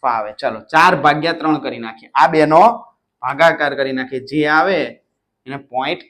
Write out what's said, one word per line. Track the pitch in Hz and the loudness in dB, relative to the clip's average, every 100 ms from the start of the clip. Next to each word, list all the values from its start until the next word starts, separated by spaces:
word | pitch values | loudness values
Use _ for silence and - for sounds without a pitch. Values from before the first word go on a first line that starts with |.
ફાવે. | 131 117 107 - | -2 -4 -6 -6
ચાલો, | 135 110 - | -8 -8 -2
ચાર | 156 175 175 | 4 4 4
ભાગ્યા | 147 151 160 165 | 2 2 -2 -4
ત્રણ | 156 151 131 | -2 -2 -4
કરી | 120 113 | -10 -14
નાખીએ, | 113 - | -16 -6
આ | 135 160 | 0 2
બેનો | 160 151 160 214 233 - _ _ _ | 4 4 6 4 2 -12 _ _ _
ભાગાકાર | 123 139 165 160 147 135 | -10 2 2 2 -4 -2
કરી | 135 131 | -6 -6
નાખીએ, | 127 135 131 | -8 -10 -6
જે | 151 151 | -4 0
આવે | 156 180 180 127 117 _ _ _ _ - | 2 2 0 -4 -10 _ _ _ _ -16
એને | 139 - | -16 -8
પોઇન્ટ | 123 135 180 | -6 -6 -6